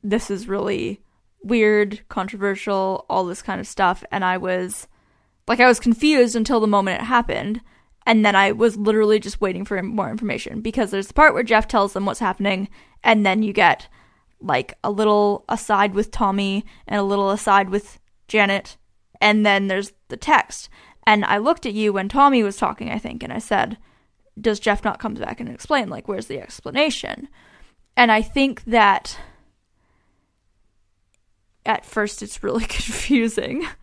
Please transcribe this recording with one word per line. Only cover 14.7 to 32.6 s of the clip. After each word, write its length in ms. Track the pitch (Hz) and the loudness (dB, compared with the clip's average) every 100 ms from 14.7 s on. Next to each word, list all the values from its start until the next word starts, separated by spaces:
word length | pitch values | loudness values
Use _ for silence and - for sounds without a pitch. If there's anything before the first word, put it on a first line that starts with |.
| - | -8
a 80 | 202 | -6
little 540 | 202 214 208 208 202 - | 0 2 4 2 0 -4
aside 460 | 226 - 202 202 | -6 -2 0 2
with 160 | 190 214 | 0 -4
Tommy 560 | - 202 196 196 196 - - - | -2 0 0 -2 -4 -6 -18 -6
and 100 | 214 | -2
a 60 | |
little 260 | 196 202 196 | 0 0 0
aside 400 | 208 - 196 196 | 0 2 2 4
with 300 | 202 - - _ _ _ | -4 -6 -20 _ _ _
Janet, 500 | 214 202 196 - - _ _ _ _ | 0 2 0 -6 -20 _ _ _ _
and 260 | 208 214 208 | 2 4 4
then 220 | 196 196 | 2 0
there's 240 | 190 202 _ _ | -4 -6 _ _
the 80 | 240 | -10
text. 520 | - 294 - - - - - _ - | 2 2 2 -10 -18 -20 -20 _ 2
And 180 | 214 | 2
I 140 | 202 208 | 2 0
looked 260 | 233 330 | 0 -2
at 80 | 240 | -2
you 220 | 214 214 | -2 0
when 160 | 196 196 | 0 -2
Tommy 320 | 269 285 262 | 4 4 4
was 160 | 208 196 | 0 -2
talking, 320 | - - - | -4 -4 -8
I 80 | 214 | -8
think, 240 | - - | -8 -12
and 100 | - | -10
I 60 | 226 | -10
said, 400 | - 202 - 220 - _ _ _ _ - | -2 -2 0 -4 -16 _ _ _ _ -4
"Does 220 | 220 208 | -4 -2
Jeff 240 | - 202 | -2 0
not 160 | 214 - | -2 -6
come 140 | 220 | -8
back 260 | 214 - - | -8 -10 -10
and 80 | 240 | -14
explain? 400 | - - 294 220 | -14 -2 -2 -2
Like, 180 | 127 - | -10 -8
where's 200 | 190 110 | -10 -8
the 120 | 135 | -12
explanation?" 920 | - - - 196 302 - - - 277 - _ _ - _ _ - | -12 -16 -8 -2 0 -2 -8 -12 -14 -20 _ _ -20 _ _ 4
And 160 | 247 | 4
I 80 | 214 | 4
think 440 | 220 - 269 240 | 2 0 0 -2
that 540 | - 233 208 196 - - - _ _ _ _ _ _ _ _ _ _ _ _ _ _ _ _ _ _ _ _ _ _ _ | 0 4 4 4 -2 -16 -18 _ _ _ _ _ _ _ _ _ _ _ _ _ _ _ _ _ _ _ _ _ _ _
at 220 | - - - | -4 -4 -4
first 360 | - 208 - | -4 -4 -6
it's 200 | 208 - | -14 -8
really 220 | - 226 | -4 -2